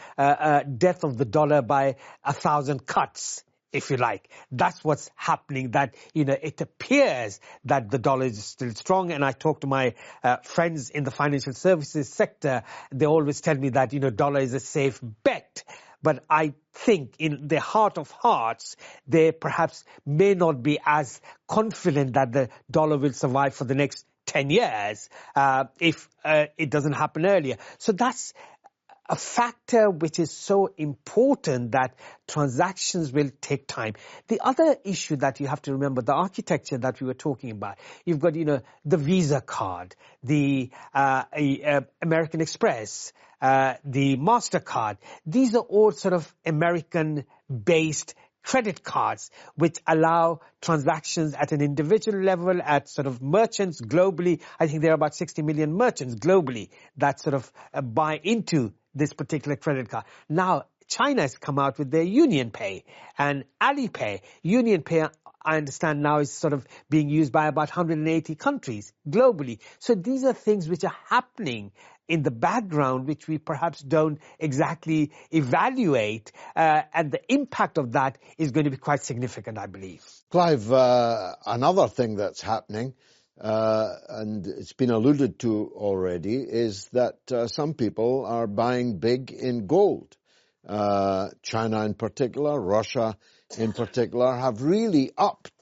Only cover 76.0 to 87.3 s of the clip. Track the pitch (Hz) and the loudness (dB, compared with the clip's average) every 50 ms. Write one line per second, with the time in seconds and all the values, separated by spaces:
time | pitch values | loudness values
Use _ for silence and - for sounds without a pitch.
76 | 107 107 110 117 - - - - - - - - 160 156 151 151 - - - 165 | 2 0 -4 -6 -10 -16 -20 -20 -16 -6 0 2 4 4 4 2 0 -2 -2 -2
77 | 165 143 - - - - 254 285 277 - - - 208 190 - 165 135 117 113 147 | -2 -2 -4 -6 -2 0 0 0 0 -2 -2 -2 -2 0 0 -2 -2 0 0 0
78 | 131 135 - _ _ - - - 160 143 113 156 147 143 135 - - 156 143 139 | 0 0 -2 _ _ -12 -6 -4 -2 0 0 0 0 0 -2 -4 -2 -2 -2 -2
79 | - - 131 117 127 120 - - 101 117 107 104 101 98 92 98 95 95 82 76 | -2 -6 -6 -6 -6 -6 -8 -10 -12 -12 -10 -10 -12 -12 -14 -14 -16 -16 -16 -18
80 | - - - - _ _ - 180 170 170 156 120 101 110 131 131 127 123 123 123 | -20 -20 -20 -20 _ _ 2 4 4 4 4 2 2 4 6 6 6 8 6 6
81 | 117 117 117 110 95 85 - - - 110 113 120 131 160 185 190 147 101 - - | 4 2 0 -2 -4 -8 -10 -10 -6 -4 -2 2 2 4 4 4 4 2 2 0
82 | 123 110 107 98 101 87 - - - 95 113 104 - - 101 107 123 135 127 _ | -2 -2 -2 -2 -4 -4 -6 -8 -6 -4 -4 -4 -6 -6 -8 -6 -6 -8 -10 _
83 | _ _ _ _ _ _ _ - 101 110 110 110 110 110 110 110 107 90 - - | _ _ _ _ _ _ _ -10 -4 -2 -2 0 2 2 2 0 0 -2 -6 -10
84 | - - - 110 107 107 107 104 85 98 - - 107 - - - 131 120 117 110 | -14 -14 -12 -8 -8 -6 -6 -8 -8 -10 -10 -12 -14 -10 -4 0 0 2 2 4
85 | 110 139 147 135 139 107 - - - 117 107 107 107 - - - 104 101 98 95 | 4 4 4 4 2 0 -2 -2 -2 0 0 0 -2 -6 -8 -4 -2 -2 0 0
86 | 92 90 87 87 78 98 117 135 127 - 110 117 117 110 98 98 - - - 123 | -2 -2 -4 -4 -4 -4 -4 -4 -4 -4 -2 -2 -2 -2 -4 -8 -8 -4 0 0
87 | 120 110 - _ _ - | 0 0 -2 _ _ -4